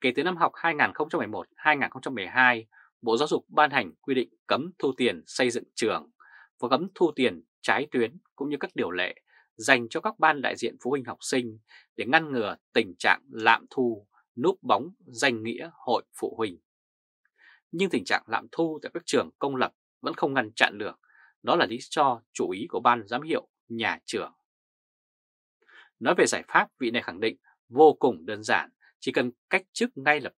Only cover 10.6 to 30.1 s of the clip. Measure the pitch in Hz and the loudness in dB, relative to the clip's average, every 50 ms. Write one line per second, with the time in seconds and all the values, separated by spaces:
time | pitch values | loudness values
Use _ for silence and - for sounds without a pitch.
10.6 | 117 - - - - 127 143 139 123 113 - - - - 143 131 123 113 110 110 | -6 -8 -6 -6 -6 -4 -4 -4 -4 -8 -12 -12 -6 -4 -2 -2 -2 -4 -8 -14
11.6 | _ _ - - _ _ _ - 101 113 147 165 160 151 135 120 107 98 82 - | _ _ -20 -20 _ _ _ -8 -2 2 2 2 2 2 -4 -4 -2 -4 -6 -8
12.6 | _ _ - 120 107 92 - - - 101 92 - _ 139 135 110 110 113 113 - | _ _ 0 0 0 -2 -2 -2 2 2 2 2 _ -14 -6 0 4 4 4 4
13.6 | - - - 139 127 120 113 101 101 _ _ _ _ _ - 120 131 185 196 - | 2 -4 -2 -2 0 0 -2 -4 -10 _ _ _ _ _ -8 -2 0 0 0 0
14.6 | - 123 107 - 135 180 202 _ 180 135 123 117 143 135 120 110 110 113 120 - | 0 0 0 0 0 -6 -14 _ _ -16 -6 -2 -2 0 0 -2 -4 -8 -8 -8
15.6 | 156 165 - - - - 113 98 - _ - - 113 - - 117 110 104 87 - | -10 -14 -16 -10 -4 -2 -2 -2 -2 _ -12 -8 -8 -6 -4 -4 -6 -6 -6 -10
16.6 | _ _ _ _ _ _ _ _ _ _ _ _ _ _ _ _ _ - - _ | _ _ _ _ _ _ _ _ _ _ _ _ _ _ _ _ _ -20 -20 _
17.6 | _ _ - 170 196 180 - 120 - - 104 - - - 113 - - 117 - - | _ _ -4 -2 -2 0 0 -2 -2 0 -2 -2 -2 -2 -6 -6 -6 -6 -4 -2
18.6 | 165 160 156 143 - - - 170 - - - 120 90 80 - - - 139 135 127 | -2 -2 -2 -6 -10 -10 -12 -10 -6 -2 0 0 0 -2 -6 -8 -6 -4 -2 -2
19.6 | 113 - _ _ _ _ _ _ - 135 165 - 175 147 135 135 113 107 113 - | -2 -4 _ _ _ _ _ _ -10 -8 -6 -2 -2 -2 0 0 -2 -2 0 2
20.6 | 131 - 101 104 104 90 - _ _ _ _ _ _ _ _ _ - 117 151 170 | 2 2 2 0 -8 -8 -10 _ _ _ _ _ _ _ _ _ -2 0 2 2
21.6 | 135 117 113 120 - - - 165 143 135 120 113 _ _ - - 113 87 92 95 | 2 0 -2 -8 -10 -4 0 2 2 2 2 0 _ _ -6 -4 -4 -2 -4 -6
22.6 | 117 - - - 117 123 120 117 104 98 117 127 151 160 151 - - _ _ _ | -6 -6 -4 0 2 2 2 2 -2 -6 -6 -6 -4 -4 -4 -4 -6 _ _ _
23.6 | _ - 117 113 110 98 85 80 _ - - 101 82 - _ _ _ _ _ _ | _ -12 -6 -4 -2 -2 -4 -4 _ -8 -6 -6 -6 -8 _ _ _ _ _ _
24.6 | _ _ _ _ _ _ _ _ _ _ _ _ _ _ _ _ _ _ _ _ | _ _ _ _ _ _ _ _ _ _ _ _ _ _ _ _ _ _ _ _
25.6 | _ _ - - - _ _ - 110 139 180 190 160 - - 82 - - - 180 | _ _ -20 -20 -20 _ _ -4 0 0 2 4 2 2 2 -2 -4 -2 0 0
26.6 | 208 - _ - 135 113 117 117 - - 85 92 110 113 - - _ _ _ _ | 0 -2 _ -4 -4 -2 -2 -2 -4 -6 -6 -2 -2 -2 -4 -4 _ _ _ _
27.6 | _ - 113 135 156 151 147 - - 131 104 80 82 101 107 101 110 120 110 87 | _ -2 6 8 8 8 8 6 2 0 0 -2 -8 -10 -10 -8 -2 0 0 0
28.6 | - - _ _ _ _ _ _ - 135 - 143 131 123 - _ _ - - 190 | -2 -4 _ _ _ _ _ _ -6 -2 0 0 0 0 -4 _ _ -2 -2 -2
29.6 | - _ - - 226 240 - 143 135 147 | -2 _ -6 -4 -4 -4 -4 -2 0 2